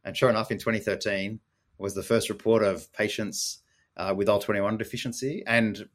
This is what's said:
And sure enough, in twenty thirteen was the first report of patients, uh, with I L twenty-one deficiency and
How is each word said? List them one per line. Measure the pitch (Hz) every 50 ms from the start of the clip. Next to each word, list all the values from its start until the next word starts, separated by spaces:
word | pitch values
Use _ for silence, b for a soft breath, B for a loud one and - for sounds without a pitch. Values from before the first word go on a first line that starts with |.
| _
And | - -
sure | - 135 127
enough, | 110 110 110 -
in | 110 95
twenty | - 117 110 107
thirteen | - 107 95 90 - 107 101 98 95 101 110 113 _ _ _ _ _ _ _ -
was | 98 101 98
the | 98
first | 95 - 117 113 110 -
report | 104 104 - 113 113 110 107
of | 98 95 - - _
patients, | _ - 107 104 - - 107 98 - - - - - - _ _ _ _ _ _ _
uh, | - 90 95 98
with | 95 101 107
I |
L | 104 101
twenty-one | - - 107 101 98 104 110
deficiency | 107 113 - - 120 - 123 117 - 131 135 - 107 -
and | - 113 117 113 107 98 98 107 -